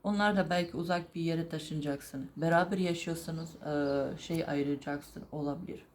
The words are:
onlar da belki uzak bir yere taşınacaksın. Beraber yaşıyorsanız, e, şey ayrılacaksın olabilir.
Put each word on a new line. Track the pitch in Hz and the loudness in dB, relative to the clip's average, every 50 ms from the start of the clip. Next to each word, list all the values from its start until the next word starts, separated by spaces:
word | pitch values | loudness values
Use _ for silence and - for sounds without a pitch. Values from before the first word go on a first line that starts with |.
onlar | - 202 208 202 208 208 208 | 0 0 2 4 4 6 6
da | 196 180 156 | 4 4 4
belki | 175 180 175 170 - | 2 2 2 0 -2
uzak | - 170 170 180 175 175 - - | -4 0 0 0 0 0 -4 -4
bir | 170 | -2
yere | 165 165 165 165 165 165 | 0 2 2 0 0 -2
taşınacaksın. | 160 151 151 - 160 151 147 147 143 139 - - - 135 135 - - | -4 -6 -6 -4 -4 -2 -2 -2 -4 -4 -6 -10 -8 -8 -10 -8 -4
Beraber | 143 160 165 170 170 185 180 202 185 | 0 2 6 6 6 6 4 2 2
yaşıyorsanız, | 185 175 170 170 - 175 165 165 - - 160 160 165 160 - | 2 2 0 -2 -2 -4 -4 -4 -4 -6 -6 -6 -6 -8 -12
e, | - - 151 151 147 143 139 139 139 135 - 175 156 | -10 -6 -2 0 0 2 2 2 2 2 0 -4 -6
şey | - - 170 160 - | -4 -2 -2 0 0
ayrılacaksın | - 147 143 139 143 143 143 - 147 143 143 - - - - - - | 0 0 0 2 2 0 -2 -2 -4 -6 -6 -6 -12 -16 -16 -14 -8
olabilir. | - 156 147 143 139 165 185 - - - - - | -6 -4 -2 -2 -4 -4 -6 -8 -10 -12 -12 -20